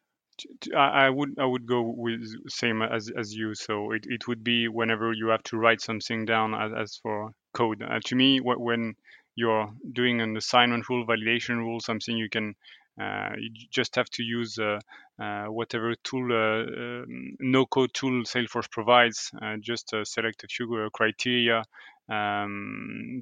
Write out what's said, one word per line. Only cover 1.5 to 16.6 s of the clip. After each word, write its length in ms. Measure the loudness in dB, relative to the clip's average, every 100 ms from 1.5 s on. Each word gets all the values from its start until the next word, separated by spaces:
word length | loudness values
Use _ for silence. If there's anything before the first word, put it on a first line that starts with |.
| 0 0
go 280 | 0 0 -2
with 280 | -2 -4 -6 -12 -10
same 320 | -2 0 2
as, 280 | 0 -2 -4 -6
as 160 | -6
you. 220 | -4 -6 -6
So 380 | -4 -4 -2
it, 120 | -4 -4
it 220 | -6 -4
would 160 | -4
be 240 | 0 0 0
whenever 460 | 0 0 2 0
you 160 | 0 2
have 140 | 2
to 140 | 0 4
write 220 | 4 4
something 460 | 0 -4 -2 -2 2
down 280 | 2 2
as, 180 | -2 -4 -4
as 220 | -6 -6
for 300 | -6 -6 -6 -14 _
code. 280 | 0 0 0
Uh, 180 | -4 -4
to 120 | 0 4
me, 240 | 6 4
wh-, 200 | 2 0
when 360 | 0 0 -2 -8 -20 -20 _ 0
you're 360 | 2 2 0 -8 -6
doing 260 | 2 2 4
an 160 | 0 -2
assignment 540 | 4 6 6 4 0
rule, 160 | -2 2
validation 520 | 0 2 0 0 -2
rule, 200 | -2 -4
something 380 | -4 -4 -2 -4
you 120 | -2
can, 260 | -2 -4 -8 -20 -20 _ -10
uh, 300 | -6 -4 -4 -6
you 100 | -10
j-, 160 | -12 -4
just 240 | -2 0 0
have 140 | 0
to 140 | -4
use, 340 | -4 -4 -4 -2
uh, 220 | -2 -2 -6 -20 -20 -10
uh, 240 | -8 -6 -6
whatever 480 | -6 -4 -2 -2 -4
tool, 280 | -4 -4 0
uh, 320 | 2 4 2